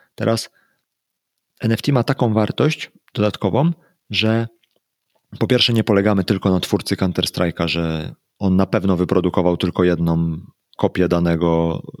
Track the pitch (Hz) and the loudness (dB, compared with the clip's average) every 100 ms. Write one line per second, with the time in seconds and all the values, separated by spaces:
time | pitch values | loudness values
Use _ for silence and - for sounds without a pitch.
0 | _ - 110 113 - _ _ _ _ _ | _ -6 -2 -2 -4 _ _ _ _ _
1 | _ _ _ _ _ - 113 113 - 135 | _ _ _ _ _ -6 -2 -2 0 0
2 | 117 135 120 110 104 - 147 160 - _ | 0 0 0 2 0 0 -2 -2 -10 _
3 | _ - 104 - 98 107 165 165 _ _ | _ -2 -2 0 -2 0 0 -2 _ _
4 | - 101 110 113 113 _ _ _ _ _ | -10 -2 0 0 -2 _ _ _ _ _
5 | _ _ _ - 98 123 - 113 107 101 | _ _ _ -4 0 2 2 2 2 2
6 | 101 101 90 98 101 92 - 98 - 98 | 4 2 0 0 0 0 0 -2 -2 -2
7 | 92 90 - - 87 - 85 82 82 80 | -2 -2 -4 -2 -2 -2 -2 -2 -2 -4
8 | - - _ - 98 92 95 110 95 87 | -6 -12 _ -4 0 2 2 0 0 0
9 | 90 92 87 95 87 87 90 - 90 85 | 2 2 0 2 2 0 -2 0 2 2
10 | 82 82 82 82 95 _ _ - 101 - | 0 0 -2 -4 -12 _ _ -4 -2 0
11 | 87 87 85 82 85 82 82 - - - | 0 2 0 2 2 2 0 -4 -10 -18